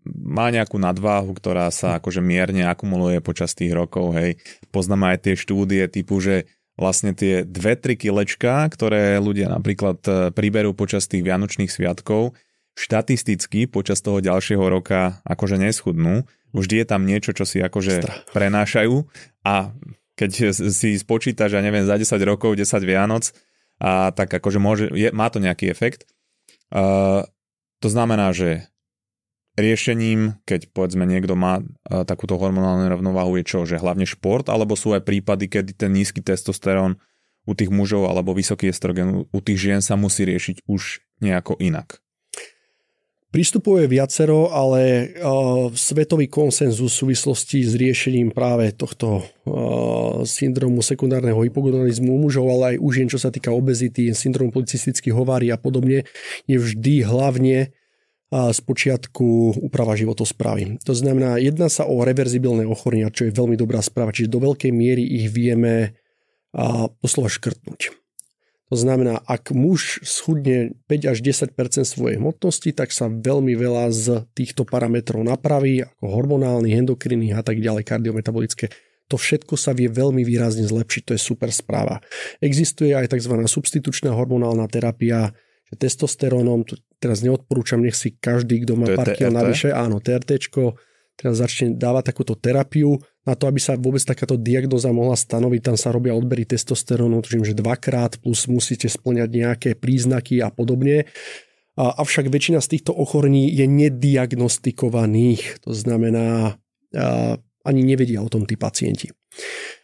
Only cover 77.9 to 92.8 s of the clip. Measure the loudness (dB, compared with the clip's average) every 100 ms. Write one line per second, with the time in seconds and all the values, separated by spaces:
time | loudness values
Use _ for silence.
77.9 | -2 -2 -2 -2 -2 -4 -4 -8 -8 _
78.9 | _ -6 -2 0 -2 -2 -4 -2 0 0
79.9 | 2 2 2 2 2 0 0 0 0 -2
80.9 | -4 -4 -4 -2 -4 -4 -4 -4 -2 -2
81.9 | -6 -10 -14 -12 -4 0 2 0 0 2
82.9 | 2 0 -2 0 0 0 0 -2 -2 -2
83.9 | -2 -2 0 0 0 2 0 0 -2 -2
84.9 | 0 0 2 0 -4 _ _ -14 -4 -2
85.9 | 0 -4 0 0 2 2 2 -2 -8 _
86.9 | -6 -2 0 2 0 0 -2 0 2 2
87.9 | 0 -6 -4 -2 0 2 0 0 0 2
88.9 | 2 0 0 2 2 2 2 0 0 0
89.9 | -2 0 -2 0 -2 -2 0 0 -2 _
90.9 | _ _ -6 -2 0 0 0 -2 0 0
91.9 | 0 -2 -4 -4 -2 0 0 0 2